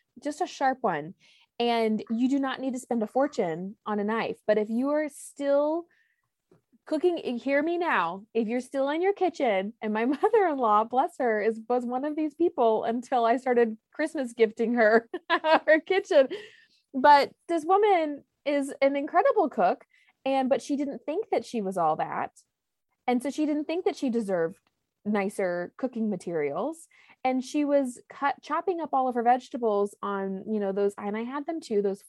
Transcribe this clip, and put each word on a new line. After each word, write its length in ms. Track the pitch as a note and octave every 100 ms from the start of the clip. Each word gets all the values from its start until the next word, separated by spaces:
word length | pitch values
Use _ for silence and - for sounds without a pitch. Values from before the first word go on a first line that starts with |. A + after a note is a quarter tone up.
| _ -
just 180 | C#4+ D4
a 60 | F4+
sharp 320 | - C4+ C4
one. 320 | G#3 D#3 D3+ - _ _ _ -
And 440 | A#3+ A#3 A3 G#3+ -
you 180 | A3+ B3+
do 100 | C#4
not 200 | C4+ -
need 120 | C4
to 60 | B3
spend 240 | - A#3
a 40 | -
fortune 680 | B3+ C#4+ - F3+ D#3+ F#3+ - -
on 140 | G#3
a 40 |
knife. 340 | G3+ A3+ F#3 - -
But 100 | G#3+
if 120 | G#3+
you 200 | A3+ C#4
are 160 | D4+ D4+
still 760 | - - - C#4 C#4+ D4+ E4 E4+ _ _ _ _ _ _ _ _ _ -
cooking, 320 | D#4 F4+ E4 - A#3+
hear 240 | C4+ C#4
me 160 | D#4+ F4
now, 460 | E4 G#3+ E3 F#3+ G#3+
if 140 | A3+ G#3+
you're 120 | B3
still 280 | B3+ C#4 C4+
in 120 | D#4
your 120 | F#4+
kitchen, 600 | G4+ F4+ - C4 F#3+ G3 -
and 120 | A3
my 120 | G#3+ A#3+
<laughs> 180 | D4
mother-in-law, 640 | G#4+ A4+ F4+ C#4 A3+ G#3 A#3
bless 320 | B3+ F4 -
her, 220 | B3+ G#3+
is, 180 | G#3+ A3+ A3
was 180 | B3 A#3+
one 200 | B3+ D4
of 100 | D4+
these 180 | D#4
people 500 | - F4 D4 A3+ A3 -
until 400 | A#3+ A#3 B3+ A3+
I 120 | B3+
started 400 | C4 A#3+ A#3 A3 _
Christmas 400 | - D4+ D#4 B3
gifting 400 | A#3 A3 A3+ A3+ A#3+
her 340 | G#3+ A3+ - F4+
<laughs> 100 | -
her 500 | E4+ D#4 D#4 - D#4
kitchen. 480 | - F#4+ G4 D#4+ C4+ G4+ - - _ _ _
But 380 | C4+ C#4+ C#4+ - - -
this 180 | E4+ D#4
woman 580 | G4 G#4 F4+ D#4 C#4+ - _ C#4
is 280 | C#4+ C#4 -
an 140 | C#4 C#4+
incredible 540 | D4 E4+ E4 G#4 D4+
cook, 360 | - F#3 C#4 _ _ _ _ C4+
and, 240 | C4+ C4
but 120 | C#4
she 140 | - C#4
didn't 280 | C#4+ - -
think 240 | E4+ A4+
that 140 | F4 -
she 160 | A#3
was 160 | F#3+ F#3
all 180 | D#3+ D#3+
that. 340 | D#3+ E3 B3 _ _ _ _ _ _ _ -
And 140 | B3
so 60 | C#4+
she 160 | C#4 D4+
didn't 200 | D4+ D4+
think 200 | E4+ F#4
that 100 | -
she 140 | C4+
deserved 480 | A#3 G3 F3+ E3 - _ _ _ _ G#3
nicer 680 | G#3 G3 - F#3 F3 F3 -
cooking 320 | B3+ A#3 A3
materials. 800 | - G3 E3 D3 D3+ C4+ D#4+ - _ _ _ B3+
And 180 | C4
she 220 | B3+ D4+ C#4+
was 340 | C#4+ B3+ B3 -
cut, 260 | - C#4+ -
chopping 380 | - D#4 E4+ E4+
up 100 | D4+
all 160 | C4+ B3+
of 60 | A#3+
her 80 |
vegetables 720 | A#3 B3+ - C4+ A#3 G3+ G3+ -
on, 420 | G3+ G3 G3 F#3+ -
you 100 | G#3+
know, 120 | G3
those, 220 | G3 G3+ G3+
and 200 | G#3 G#3+
I 60 |
had 220 | A#3 C#4+ C#4+
them 140 | E4
too, 220 | - G#3
those 200 | G3+ G3